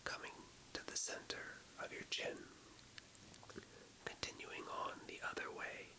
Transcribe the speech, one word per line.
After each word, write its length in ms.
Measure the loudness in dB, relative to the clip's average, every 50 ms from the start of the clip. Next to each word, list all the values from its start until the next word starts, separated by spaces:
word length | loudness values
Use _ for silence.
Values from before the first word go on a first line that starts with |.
| 2
coming 280 | 2 2 2 0 -2 -4 -4 -8 -8 -8 -10 -10 -2 -2
to 80 | -2 0
the 100 | 4 4
center 640 | 4 6 6 4 2 2 0 0 0 0 -2 -4 -6 -8 -8 -2 0 0
of 80 | 0
your 120 | 0 -2 2 2
chin, 280 | 4 6 6 4 4 2 -2 -6 -8 -10 -10 -10 -10 -10 -10 -8 -8 -8 -8 -8 -10 -10 -10 -6 -6 -6 -6 -4 -6 -6 -6 -6 -10 -10 -10 -10 -10 -2 0
continuing 580 | 0 2 2 2 0 2 -2 -4 -2 0 0 0 2 4 4 4
on 80 | 4 2 0 -2
the 120 | -2 -2 2 2 2
other 200 | 4 4 2 2
way 380 | 2 2 2 2 2 0 -2 -4 -6